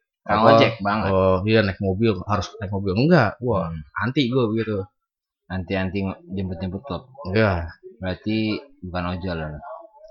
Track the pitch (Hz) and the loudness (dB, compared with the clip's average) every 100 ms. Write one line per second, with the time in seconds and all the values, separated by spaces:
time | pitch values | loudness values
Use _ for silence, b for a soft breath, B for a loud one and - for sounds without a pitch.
0 | _ _ - 104 113 113 110 - 98 107 | _ _ -2 4 8 8 6 2 -2 0
1 | 95 95 95 92 104 110 101 92 98 95 | 2 4 4 2 4 4 4 0 -2 0
2 | 113 95 92 104 92 - 92 98 98 95 | 0 0 -2 -4 -4 -8 -6 -4 -2 2
3 | 147 175 104 - 123 101 85 80 73 - | 4 4 4 0 -2 -2 -2 -8 -10 -6
4 | 107 147 120 131 113 113 110 101 98 _ | -2 0 0 0 0 -2 -2 -4 -6 _
5 | _ _ _ _ - 92 85 95 92 101 | _ _ _ _ -10 -8 -4 -4 -2 -2
6 | 95 - - 95 92 87 92 95 - 87 | -4 -6 -10 -6 -6 -6 -8 -8 -8 -10
7 | - - 92 104 107 87 85 - - - | -12 -14 -4 2 2 0 -6 -14 -20 -10
8 | 92 90 107 110 110 104 - - 90 90 | -8 -6 -4 -2 -2 -4 -8 -16 -10 -6
9 | 87 90 90 82 78 76 - - - - | -6 -6 -6 -6 -8 -10 -14 -16 -18 -20
10 | - | -20